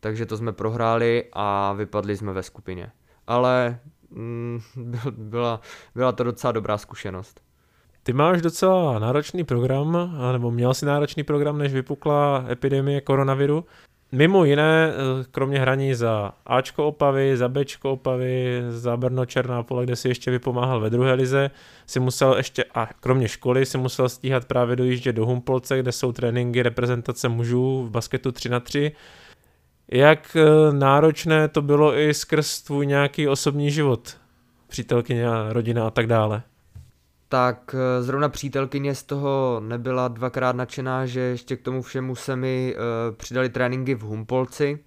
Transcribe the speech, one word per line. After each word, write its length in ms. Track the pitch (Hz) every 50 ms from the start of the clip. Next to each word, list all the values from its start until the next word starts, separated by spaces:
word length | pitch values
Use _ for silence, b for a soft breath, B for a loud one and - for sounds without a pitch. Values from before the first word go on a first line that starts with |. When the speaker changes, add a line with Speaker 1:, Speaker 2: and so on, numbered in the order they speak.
Speaker 1:
Takže 260 | - 110 110 110 117
to 100 | 104 110
jsme 160 | 107 117 113 104
prohráli 720 | - - 110 110 113 117 113 113 117 117 117 117 120 - - -
a 400 | - 101 101 101 101 98 98 101
vypadli 440 | 98 107 98 - 107 98 101 104
jsme 160 | 95 107 104 95
ve 100 | 95 92
skupině. 500 | - _ - - - 92 90 85 113 _ _ _ _ _ _ _
Ale, 520 | - 117 123 123 127 127 127 123 120 120 120 _ 147 _ _ _ _
mm, 500 | - 113 110 117 120 117 117 120 120 120 113 -
<laughs> 80 | _
byl, 360 | 131 120 120 120 120 113 143 120
byla, 440 | - 110 107 107 120 120 117 117 110 B B B B B B B
byla 180 | 120 127 127 123
to 120 | 123 123
docela 280 | 120 120 - - 131 113
dobrá 260 | 113 101 - 107 104
zkušenost. 640 | - - - - - 101 95 92 98 - _ - _ _ _ _ _ _ _ _ _ _ _ _ _
Speaker 2:
Ty 100 | - 117
máš 300 | 131 147 165 185 175 165
docela 560 | 170 160 - - 185 190 185 175 151 127 110
náročný 460 | 107 113 127 143 147 - - 180 175
program, 680 | - 131 120 120 127 131 135 143 156 165 170 175 180 170 151 123 123 127
nebo 180 | 127 120 120
měl 240 | 117 117 120 123 135
jsi 120 | - -
náročný 360 | 143 143 147 147 147 - - 147
program, 360 | - 151 147 147 147 147 147
než 140 | 147 143 135
vypukla 720 | 131 127 - 147 139 - 151 147 147 147 143 139 135 127 123
epidemie 500 | 123 123 - 139 139 135 135 139 143 143
koronaviru. 640 | 139 - 139 135 139 135 135 131 143 139 147 160 170 b b b b b _ _ _ _ -
Mimo 320 | 127 147 165 196 196 175
jiné, 480 | 143 143 143 151 156 160 160 160 160 131
eh, 320 | 95 135 131 131 131 131 -
kromě 300 | _ - 139 131 139 139
hraní 340 | 131 131 131 135 135 135 135
za 380 | 117 117 113 113 107 101 98 - _ _
Ačko 400 | - 120 127 127 - - - 151
Opavy, 500 | 151 151 - 147 143 135 135 135 135 135
za 120 | 120 123 123
Bčko 440 | 127 143 143 131 - - _ 139 135
Opavy, 720 | 131 _ 135 127 127 127 127 127 127 127 127 123 123 123 120
za 280 | 117 117 117 123 120
Brno 300 | 120 123 127 127 127 127
Černá 360 | 120 - 131 127 123 123 120 117
Pole, 220 | - 131 123 123
kde 120 | 123 123
si 120 | 120 - 127
ještě 220 | 123 120 - -
vypomáhal 500 | 127 127 123 135 120 123 120 131 131 117
ve 100 | 107 110
druhé 240 | 113 120 127 135 131
lize, 360 | 127 131 127 131 139 139 139 B B B B B B B
si 140 | B - 127
musel 360 | 127 127 123 - 143 131 131
ještě, 280 | 101 - - _ - 120 - -
a 140 | 120 113 - - _
kromě 280 | - 123 127 135 127 107
školy, 380 | - - - 127 123 131 135
si 120 | 131 - 131
musel 300 | 127 131 - - 131 127
stíhat 360 | - - - 131 135 131 120
právě 320 | - 127 127 123 117 123
dojíždět 400 | 123 127 127 127 123 123 131 117
do 100 | 113 110
Humpolce, 520 | 117 127 123 123 - 131 127 123 - 135 131
kde 140 | 127 127 120
jsou 200 | - - 127 117
tréninky 500 | - 123 120 117 123 123 123 120 123 123
reprezentace 680 | 123 117 - 123 120 123 120 120 - 123 - - 127
mužů 560 | 117 117 120 117 120 123 127 131 135 131 127
v 40 | 117
basketu 420 | 107 117 113 - - 127 - 135 123
tři 160 | - - 120
na 120 | 120 123
tři. 320 | 120 - - 143 143 151 151 B B B B B B B B B B B B B B B _ _ _ -
Jak, 480 | - 123 135 147 156 156 - - -
eh, 360 | 165 156 151 151 156 156 151 143
náročné 760 | 143 139 135 139 143 151 160 156 - - 165 156 156 156 151
to 140 | - 160 147
bylo 340 | 143 147 147 151 151 127 127
i 160 | 151 151 151
skrz 480 | 147 - - - 151 147 - - - -
tvůj 240 | - 143 143 143
nějaký 420 | 143 139 139 143 139 - - 151 143
osobní 420 | 139 135 - 151 139 147 147 147
život, 460 | 143 156 151 139 123 113 - - - - _ _ _ _ _ _ _ _ _ _
přítelkyně 600 | - - 117 - 123 120 117 - 131 117 117 120
a 180 | 117 113 107 107 110
rodina 340 | 120 113 113 117 120 113
a 40 | 113
tak 160 | 113 - 117
dále? 360 | 113 117 113 107 107 107 110 127 _ _ _ _ _ _ - - - _ _ _ _ _ _ _ _
Speaker 1:
Tak, 460 | 139 131 123 127 120 - - - -
eh, 280 | 131 127 127 127 127 123
zrovna 260 | 123 131 139 147 143
přítelkyně 640 | - - - 139 123 139 135 131 - 143 139 143 139
z 80 | 131 -
toho 600 | - 143 139 143 143 139 135 135 127 123 113 107
nebyla 440 | 110 117 120 120 131 127 127 127 127
dvakrát 480 | 117 113 123 127 - - 123 127 123
nadšená, 500 | 123 127 - - - 127 131 131 131 131
že 140 | 127 123 127
ještě 360 | 127 127 123 120 - - 135
k 60 | 127 _
tomu 200 | - 127 131 123
všemu 320 | - - 131 131 131 127
se 220 | 120 - - 135
mi, 400 | 127 127 131 131 127 127 127 -
eh, 360 | - 110 120 117 113 117 117 113
přidali 360 | - - - 120 123 127 127
tréninky 460 | 123 123 127 123 127 127 131 127 139
v 60 | 113
Humpolci. 800 | 110 104 107 110 110 107 127 127 131 123 - - 151 143 147 147 _